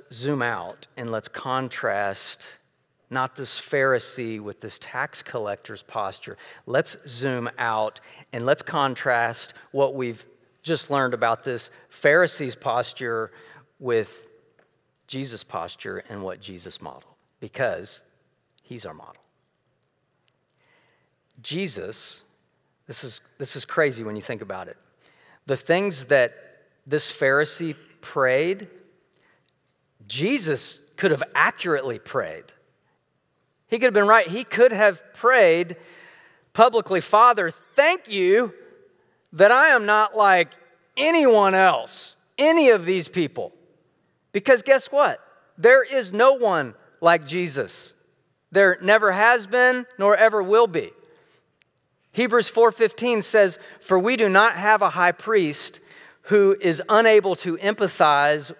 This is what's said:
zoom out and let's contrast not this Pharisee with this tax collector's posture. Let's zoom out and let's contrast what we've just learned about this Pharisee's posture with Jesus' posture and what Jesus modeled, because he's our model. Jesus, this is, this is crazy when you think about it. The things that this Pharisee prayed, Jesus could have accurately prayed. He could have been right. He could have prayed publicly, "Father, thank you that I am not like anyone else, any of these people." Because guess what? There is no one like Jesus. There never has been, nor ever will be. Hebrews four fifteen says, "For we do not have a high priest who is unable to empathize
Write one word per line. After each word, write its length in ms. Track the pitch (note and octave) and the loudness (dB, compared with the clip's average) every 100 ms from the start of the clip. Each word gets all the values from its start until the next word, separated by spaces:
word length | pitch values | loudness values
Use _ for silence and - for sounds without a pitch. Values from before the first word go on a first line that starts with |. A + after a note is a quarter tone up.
| - | -16
zoom 280 | A#2+ C3 D3 | -10 -6 -4
out 460 | A#2+ A2 F2 - - - | -4 -6 -10 -16 -20 -14
and 140 | A#2+ | -10
let's 160 | A2 - | -8 -10
contrast 1300 | - C3+ C3 C3 - A#2+ G2+ G2+ G2 - - - - _ _ _ _ _ | -12 -6 -6 -6 -8 -6 -4 -6 -8 -12 -14 -18 -20 _ _ _ _ _
not 240 | C3 C3 | -8 -6
this 260 | - C3 - | -8 -12 -12
Pharisee 760 | - C#3+ C3+ B2+ - - A#2 A2 | -6 -2 0 0 -4 -10 -10 -10
with 220 | G#2 G2 | -14 -16
this 180 | A2 - | -16 -18
tax 460 | - B2+ C#3+ - | -14 -10 -10 -12
collector's 580 | - B2+ G#2 G2+ - G#2+ | -14 -10 -10 -10 -14 -20
posture. 560 | - - G2 F#2+ - G#2 - - | -14 -10 -10 -12 -18 -20 -20 -20
Let's 320 | - B2 - - D3 | -6 -4 -4 -10 -14
zoom 420 | A#2 C3 B2+ A#2+ - | -8 -6 -6 -8 -8
out 420 | B2 A2 A2 - - - _ | -6 -4 -4 -8 -20 -20 _
and 140 | B2 A#2+ | -8 -4
let's 160 | D3 | -4
contrast 920 | - D#3+ C#3 B2 - A#2+ A#2 A#2 - - _ | -4 -4 -4 -4 -2 -2 -2 -6 -14 -18 _
what 220 | C3+ C#3 | -2 -2
we've 300 | C3+ B2 A2+ - _ _ _ | -2 -8 -10 -18 _ _ _
just 280 | - D#3+ - | -8 -8 -4
learned 220 | C#3 C3 | -2 -2
about 300 | A#2+ A#2 A#2 | -2 -2 -2
this 300 | - A#2+ - - _ | -6 -10 -12 -20 _
Pharisee's 640 | - D3 D#3 F3 - C#3 | -2 2 2 2 -2 -10
posture 800 | A#2 C3+ A#2 A#2+ - B2 A2+ A2 - - - _ _ | -8 -6 -4 -6 -10 -8 -8 -10 -14 -20 -20 _ _
with 480 | C3 A2+ G#2 - _ _ _ _ _ _ _ _ _ | -4 -4 -4 -10 _ _ _ _ _ _ _ _ _
Jesus' 340 | C3 C3+ A2+ | -12 -12 -14
posture 560 | - F#2+ E2+ - - F#2+ - | -14 -12 -12 -14 -14 -14 -14
and 140 | G2+ | -14
what 160 | F#2+ F#2 | -14 -14
Jesus 420 | G2+ F2+ E2+ - | -18 -20 -18 -18
modeled, 360 | D#2+ C2 _ _ _ _ | -18 -20 _ _ _ _
because 600 | G#2+ - B2+ F2 G2+ - _ _ _ _ _ _ | -18 -8 -6 -6 -12 -20 _ _ _ _ _ _
he's 240 | _ B2 G2 | _ -20 -18
our 80 | |
model. 260 | D#2 C#2+ _ _ _ _ _ _ _ _ _ _ _ _ _ _ _ _ _ _ _ _ _ _ _ | -20 -20 _ _ _ _ _ _ _ _ _ _ _ _ _ _ _ _ _ _ _ _ _ _ _
Jesus, 800 | A2+ D3+ F#3+ A2+ F2+ A2+ - - _ _ _ _ _ _ - | -12 -10 -8 -10 -12 -12 -12 -14 _ _ _ _ _ _ -16
this 160 | C3 | -14
is, 180 | C3 - - _ | -12 -14 -18 _
this 180 | C3+ C#3+ | -12 -10
is 80 | |
crazy 400 | - - D3+ A#2 | -6 -2 -2 -2
when 100 | A2 | -10
you 80 | G#2+ | -12
think 180 | - A#2 | -10 -12
about 280 | G2 F#2+ F2 | -12 -14 -14
it. 80 | - _ _ _ _ _ _ - | -20 _ _ _ _ _ _ -8
The 100 | C3+ | -8
things 500 | - E3+ G3+ D3+ B2+ | -2 -2 -2 -8 0
that 640 | C#3 B2 - - _ _ _ - | 2 2 -4 -20 _ _ _ -8
this 240 | D3 - | -6 -6
Pharisee 640 | - C#3 C#3 D3+ - E3 D3 _ _ | -2 0 0 0 -6 -10 -12 _ _
prayed, 720 | - - C3 C3 E3 G3 G3+ - _ _ _ _ _ _ _ _ _ _ _ _ G#2 | -12 -4 0 0 -2 -6 -12 -20 _ _ _ _ _ _ _ _ _ _ _ _ -14
Jesus 720 | A#2+ F3 C#4 E3+ C3+ - - _ - | -6 -4 -2 -4 -4 -6 -10 _ -4
could 140 | G3 | -2
have 140 | D3 C3 | -2 -2
accurately 640 | C#3 E3+ - F3+ D3 C3 A2+ | 0 0 -2 -4 -4 -4 -10
prayed. 540 | - C#3 F2+ D#2 - _ _ _ _ _ _ _ _ _ _ _ _ | -8 -8 -8 -10 -18 _ _ _ _ _ _ _ _ _ _ _ _
He 120 | A#3 | -2
could 80 | B3 | 2
have 80 | |
been 120 | G#3+ G#3 | 2 4
right. 220 | A3 F3 | 4 4
He 160 | G3 | -4
could 260 | B3+ - B3 | -6 2 2
have 420 | G3+ G#3 F3 - | 4 2 0 -8
prayed 640 | - A#3 B3+ F#3+ E3 F3 F3 - - - _ _ _ _ | -4 0 4 4 4 -2 -8 -20 -20 -20 _ _ _ _
publicly, 480 | - A#3 A#3 - F#3+ | 2 4 4 -2 -2
"Father, 500 | - G#3 A#3+ A3+ F3 | 2 6 6 4 -2
thank 580 | - _ - D4 F4+ - | -6 _ -4 -2 -2 -6
you 460 | G3+ F3+ G3+ A#3+ - - _ _ _ _ _ _ | -4 2 2 0 -6 -20 _ _ _ _ _ _
that 180 | D#3 G3+ | 4 6
I 180 | B3+ D#4 | 6 6
am 180 | C4 G#3 | 4 4
not 280 | G#3+ G#3+ | 2 2
like 380 | A3 G3+ F#3 D#3+ _ _ _ _ - | 2 4 4 2 _ _ _ _ -2
anyone 580 | D4 E4 C#4 A3 G3 | 0 4 4 6 4
else, 640 | F#3+ F#3+ C#3 A2+ - - - _ - | 4 4 2 -4 -12 -14 -18 _ 0
any 320 | D4 E4 C#4+ | 2 6 6
of 160 | G#3+ | 4
these 240 | E3+ F#3 D#3+ | 2 -4 -4
people." 480 | F3+ D#3 - F#2+ - _ _ _ _ _ _ _ | -4 -4 -6 -12 -14 _ _ _ _ _ _ _
Because 300 | G3+ G3+ B3+ | -4 2 2
guess 300 | - C4+ - | 4 2 2
what? 340 | C#4 C#4 B2 _ _ _ - | 0 0 -2 _ _ _ 0
There 260 | G3 C4 | 4 6
is 300 | A#3 C4+ G3+ | 4 -2 -4
no 220 | G3 B3+ | 2 4
one 400 | C4+ A#3 F3 C3 G#2+ _ _ | 4 2 0 -2 -10 _ _
like 240 | E3 E3+ C#3+ | 2 2 0
Jesus. 680 | E3+ F3 C#3 G2+ - - - _ _ _ _ _ | -6 -4 -4 -6 -8 -12 -16 _ _ _ _ _
There 280 | F#3 G3 F3+ | 4 4 4
never 300 | F#3 G#3+ G#3+ | 4 4 4
has 340 | F#3 A3 A#3+ G3 | 2 4 2 0
been, 400 | A#3+ B3+ B3+ B3 - | 2 2 2 -4 -2
nor 180 | G3+ | 2
ever 280 | G3+ A3 G#3+ | 6 4 4
will 240 | F#3 A3 A#3 | 2 2 2
be. 260 | E3 F#2 - _ _ _ _ _ _ _ _ _ _ _ | 0 -8 -14 _ _ _ _ _ _ _ _ _ _ _
Hebrews 340 | - A#3+ A#3 G#3 | -4 0 0 0
four 240 | - A#3 | 2 2
fifteen 500 | G#3 A3 - A#3+ A#3 | 4 -2 -2 -2 -2
says, 360 | F#3+ A3 G3 - - - | 0 4 4 0 -14 -20
"For 180 | - F#3 | -2 0
we 200 | F#3+ B3 | 2 2
do 100 | G#3+ | 2
not 280 | F#3+ A3 F3 | 4 2 2
have 260 | G3+ G#3+ | 0 2
a 80 | G3 | 2
high 220 | D#3 F3+ | 0 0
priest 680 | E3+ - A3 E3 D3 - - _ - - _ | 0 -2 0 0 -4 -12 -16 _ -20 -20 _
who 340 | - G#3 G3 G3 | 0 2 4 2
is 220 | F#3+ E3 F3+ | 0 -2 2
unable 440 | G#3+ A3+ G#3+ G3 F3 | 4 6 4 4 -2
to 200 | F3+ E3 | -4 -4
empathize 1000 | G3 G#3+ G3+ - D#3+ C#3+ C#3+ D3+ C3+ | -4 -2 -4 2 2 4 2 0 -4